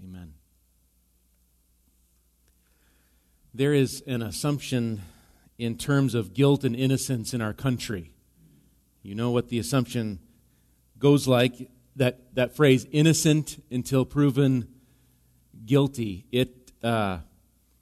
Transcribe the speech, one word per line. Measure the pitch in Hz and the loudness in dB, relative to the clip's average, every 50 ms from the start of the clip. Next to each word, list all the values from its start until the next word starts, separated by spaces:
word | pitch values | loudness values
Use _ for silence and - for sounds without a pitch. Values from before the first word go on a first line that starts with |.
| 95 | -20
Amen. | 92 92 90 87 82 73 _ _ _ _ _ _ _ _ _ _ _ _ _ _ _ _ _ _ _ _ _ _ _ _ _ _ _ _ _ _ _ _ _ _ _ _ _ _ _ _ _ _ _ _ _ _ _ _ _ _ _ _ _ _ _ _ _ _ _ _ _ _ _ - | -18 -18 -18 -18 -20 -20 _ _ _ _ _ _ _ _ _ _ _ _ _ _ _ _ _ _ _ _ _ _ _ _ _ _ _ _ _ _ _ _ _ _ _ _ _ _ _ _ _ _ _ _ _ _ _ _ _ _ _ _ _ _ _ _ _ _ _ _ _ _ _ -4
There | 117 135 143 147 | -2 0 2 4
is | 143 131 120 - - - | 2 2 0 -2 -8 -10
an | 139 127 120 | -8 -6 -6
assumption | 113 104 95 - - 147 147 139 - - 135 123 117 113 110 101 92 - - _ _ _ _ _ _ _ _ | -6 -8 -8 -6 -4 -4 -4 -4 -4 -4 -4 -2 -2 -4 -6 -8 -12 -16 -20 _ _ _ _ _ _ _ _
in | - 120 117 113 | -8 -6 -6 -6
terms | 117 - 143 143 139 135 123 101 | -6 -2 0 2 2 2 2 0
of | 117 104 92 92 | -2 -4 -2 0
guilt | 127 139 139 143 135 135 | 2 4 4 4 2 0
and | 120 117 | -2 -2
innocence | 123 131 131 135 127 - - 135 117 107 - - | 0 0 0 0 0 -2 -4 -6 -6 -6 -6 -6
in | 120 | -4
our | 110 107 104 | -4 -4 -6
country. | - - 135 123 110 - - 110 92 78 78 _ _ _ _ _ _ _ _ _ _ _ _ _ _ _ _ _ _ - | -4 -4 -4 -4 -4 -6 -8 -8 -10 -10 -14 _ _ _ _ _ _ _ _ _ _ _ _ _ _ _ _ _ _ -16
You | 98 101 | -10 -6
know | 110 117 123 | -4 -2 0
what | 120 120 117 - | 0 -2 -2 -2
the | 120 113 | -4 -4
assumption | 107 - 143 131 120 - - 123 110 107 98 - - _ _ _ _ _ _ _ _ _ _ _ _ _ _ | -4 -2 -2 -2 -2 -2 -4 -6 -6 -6 -8 -10 -14 _ _ _ _ _ _ _ _ _ _ _ _ _ _
goes | - - 143 143 139 - | 2 4 4 4 4 4
like, | 131 127 120 127 131 - - 127 - _ _ _ _ - | 2 4 4 4 2 0 -6 -18 -20 _ _ _ _ -2
that, | 131 131 123 - - - _ - | 0 0 0 0 -4 -12 _ -4
that | 127 123 120 - | -2 -2 -2 2
phrase, | - 151 139 131 127 - - | 4 6 6 6 4 2 0
"innocent | - 151 151 160 151 - - 160 151 156 143 - - - - - | 0 2 4 4 4 4 4 2 2 2 0 -4 -10 -16 -12 -8
until | 123 123 120 - 135 131 123 | -8 -6 -4 0 0 0 0
proven | - - 147 143 143 117 135 143 135 131 123 110 - - _ _ _ _ _ _ _ _ _ _ _ _ _ _ _ - 101 110 | 0 0 0 2 2 2 2 2 2 2 0 -2 -6 -12 _ _ _ _ _ _ _ _ _ _ _ _ _ _ _ -20 -12 -2
guilty." | 107 139 139 139 131 135 - 113 104 92 90 - - | 2 2 2 2 2 -2 -4 -6 -6 -6 -10 -8 -4
It, | - 123 127 127 - - _ - _ _ | -2 -2 -2 -2 -6 -18 _ -20 _ _
uh, | - 117 117 110 104 98 92 85 76 - _ _ _ _ _ _ _ _ _ _ | -4 -2 0 0 0 -2 -4 -6 -10 -16 _ _ _ _ _ _ _ _ _ _